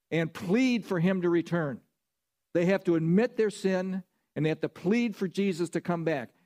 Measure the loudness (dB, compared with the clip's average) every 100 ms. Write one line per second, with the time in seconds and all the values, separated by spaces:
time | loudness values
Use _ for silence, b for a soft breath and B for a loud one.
0 | _ -2 -2 -6 -2 2 2 0 -2 0
1 | 2 2 2 0 0 -2 -2 -6 -12 _
2 | _ _ _ _ _ 0 2 2 2 0
3 | 4 4 2 0 -2 0 -2 -2 -2 -8
4 | -10 _ _ -4 -2 -2 -4 -4 0 0
5 | 0 -2 -4 -2 -2 0 -4 -4 -4 -2
6 | -2 -4 -6 _